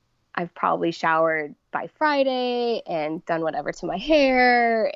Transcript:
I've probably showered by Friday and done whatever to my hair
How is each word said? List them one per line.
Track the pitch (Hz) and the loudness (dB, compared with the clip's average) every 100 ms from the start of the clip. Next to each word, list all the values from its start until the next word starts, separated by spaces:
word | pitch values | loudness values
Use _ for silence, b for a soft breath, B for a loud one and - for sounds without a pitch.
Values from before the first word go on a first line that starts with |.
| _ _ _ - | _ _ _ -8
I've | 170 | -8
probably | - 180 165 170 | -2 -2 0 -2
showered | - 165 160 165 156 147 - _ | -2 0 2 2 0 -4 -12 _
by | - - - | -10 -10 -2
Friday | 302 285 269 254 247 240 240 220 - | 0 2 0 0 -2 -2 -2 -4 -4
and | 165 151 165 - | -4 -4 -6 -4
done | 165 | -4
whatever | 160 147 160 | -2 -4 -6
to | - 175 | -8 -6
my | 180 | -6
hair | 294 311 269 254 247 240 233 226 202 | 2 4 4 4 4 4 4 2 0